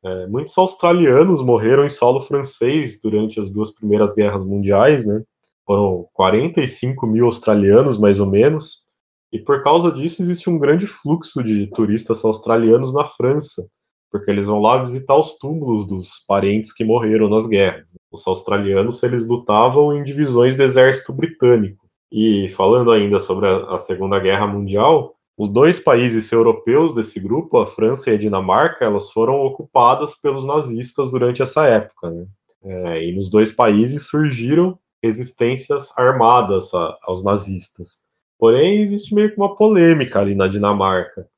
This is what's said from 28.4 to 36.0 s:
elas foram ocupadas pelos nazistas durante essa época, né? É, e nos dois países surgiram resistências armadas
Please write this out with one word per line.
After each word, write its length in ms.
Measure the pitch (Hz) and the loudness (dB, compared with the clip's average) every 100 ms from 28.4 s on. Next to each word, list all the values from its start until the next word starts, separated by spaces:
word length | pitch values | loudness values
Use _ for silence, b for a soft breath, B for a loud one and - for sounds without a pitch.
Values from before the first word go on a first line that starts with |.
| 95 101 160 - | 0 2 0 0
elas 260 | 117 101 - | -2 -2 -6
foram 280 | - 113 139 | -4 -2 0
ocupadas 760 | 135 135 - - 120 127 147 | -2 -6 -4 2 2 2 -4
pelos 320 | - 147 135 131 | -6 -6 -4 -4
nazistas 640 | 151 131 113 123 - 135 | -4 -4 -8 -8 -6 -4
durante 320 | 127 123 123 | -2 -2 -2
essa 240 | 131 - 147 | -4 2 4
época, 460 | 110 - _ 87 | 2 0 _ -12
né? 140 | 85 92 _ _ _ | -12 -16 _ _ _
É, 420 | 95 92 87 82 85 | -14 -10 -6 -6 -6
e 100 | 92 | -6
nos 140 | 98 | 0
dois 220 | 107 110 | 2 2
países 560 | - 120 104 120 143 - | 2 2 4 0 -4 -6
surgiram 680 | 147 151 127 117 156 185 180 _ _ | -2 -2 -2 -2 0 0 -4 _ _
resistências 960 | 117 110 127 - 120 131 - 143 - | -4 -4 -10 -2 -2 -2 -4 -6 -6
armadas 760 | - | 0